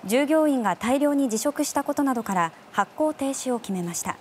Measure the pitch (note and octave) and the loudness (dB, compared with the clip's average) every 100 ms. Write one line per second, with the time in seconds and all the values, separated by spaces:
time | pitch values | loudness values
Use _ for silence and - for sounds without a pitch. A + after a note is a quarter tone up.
0 | G3 A#3+ C#4+ D#4 D4+ C4+ G#3 F3 A3 C4+ | 0 0 4 4 4 2 0 0 0 2
1 | D4 C#4+ C4+ A3 D4 C#4+ D4 - C#4 D4 | 2 2 0 0 -2 -2 -2 -2 -2 0
2 | C#4 A#3+ A3 F#3+ E3 - - - G3 - | 0 0 0 0 0 -4 -6 -2 -2 0
3 | D#4 D4+ C4+ C4+ B3+ A#3+ A#3 F#3 E3+ E3+ | -2 0 -4 -4 -4 -4 -4 -4 -4 -6
4 | - - | -6 -8